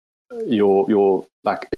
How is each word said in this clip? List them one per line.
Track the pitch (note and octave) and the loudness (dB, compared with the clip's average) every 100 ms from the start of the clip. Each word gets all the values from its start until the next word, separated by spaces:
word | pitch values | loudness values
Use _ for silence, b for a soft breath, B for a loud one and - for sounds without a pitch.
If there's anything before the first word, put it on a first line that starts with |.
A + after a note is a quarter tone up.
| _ _ _ A#3+ A3 | _ _ _ -10 -4
your, | A2+ G2+ G2 G2 | 0 2 2 2
your, | G#2+ G2 F#2 - _ | 2 2 0 -4 _
like, | G#2+ G2 - | -6 -6 -8